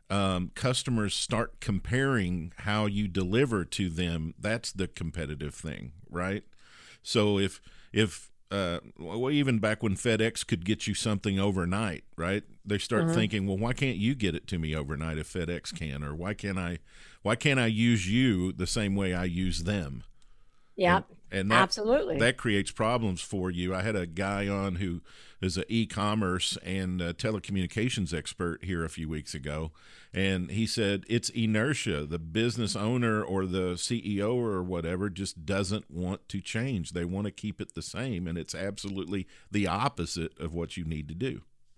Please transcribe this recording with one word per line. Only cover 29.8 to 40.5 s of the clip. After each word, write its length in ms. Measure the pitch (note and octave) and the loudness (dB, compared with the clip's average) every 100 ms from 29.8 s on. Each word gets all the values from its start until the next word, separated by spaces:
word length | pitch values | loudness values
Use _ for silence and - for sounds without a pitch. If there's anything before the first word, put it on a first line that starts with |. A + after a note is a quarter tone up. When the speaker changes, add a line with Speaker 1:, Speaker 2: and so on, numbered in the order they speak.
| - - - | -20 -20 -8
Speaker 1:
and 380 | F2+ F#2+ F#2+ F2+ | 0 2 2 0
he 160 | G2+ A2 | -2 0
said 380 | - G2+ G2+ - | 2 2 0 0
it's 220 | A2+ - | 0 0
inertia. 800 | A#2 A2 G#2+ B2+ D#3 A2+ D2+ D2+ | 0 2 2 2 0 0 -2 -2
The 100 | E2 | -4
business 580 | D#2+ E2 A#2 A#2 G#2 G2 | -4 0 0 0 -2 0
owner 460 | G#2+ B2 A#2+ G#2+ | 0 2 2 2
or 240 | - F#2+ F#2+ | 0 0 0
the 320 | F#2 F2+ F2 | 0 0 -2
C 240 | - A#2+ | -2 -2
E 160 | G2+ G2 | 0 0
O 120 | G#2 B2 | 2 2
or 280 | A#2 F#2+ | 0 0
whatever 480 | F2+ F2 E2 F2+ G2+ | -2 -2 -2 -2 -2
just 340 | F2 F#2+ - D#2 | -4 -6 -6 -2
doesn't 460 | G2 F#2 G#2 - | 0 2 -2 -4
want 360 | D#2+ F2+ G2+ - | -4 -4 -4 -6
to 120 | G2+ | -8
change. 520 | - A2 C3 A2 D2+ | -4 -2 -2 -2 -2
They 120 | F2 E2+ | -2 -2
want 200 | F#2 G#2 | -2 -4
to 60 | |
keep 300 | - G#2+ - | -4 -6 -6
it 140 | - - | -8 -8
the 80 | |
same, 420 | - - C3 F#2 F2+ | -8 -6 -4 -2 -2
and 100 | E2+ | -4
it's 200 | D#2 E2 | -6 -4
absolutely 720 | F#2+ G#2 G2+ F#2+ E2 G2 F#2 - - | -6 -6 -6 -6 -4 -4 -6 -12 -4
the 160 | G#2 F#2+ | 0 2
opposite 680 | F#2+ C3+ - E2 F2 E2 - | 2 0 0 -4 -2 -6 -4
of 160 | D#2+ | -6